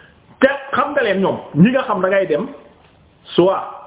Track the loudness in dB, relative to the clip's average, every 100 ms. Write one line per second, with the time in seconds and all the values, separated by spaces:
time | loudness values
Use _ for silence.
0 | -20 _ _ 0 0 0 -4 -4 -2 -2
1 | 0 0 0 -2 -4 4 4 4 -2 -2
2 | 0 0 0 -2 -4 -12 -20 _ _ _
3 | _ _ -4 2 2 0 -6 -14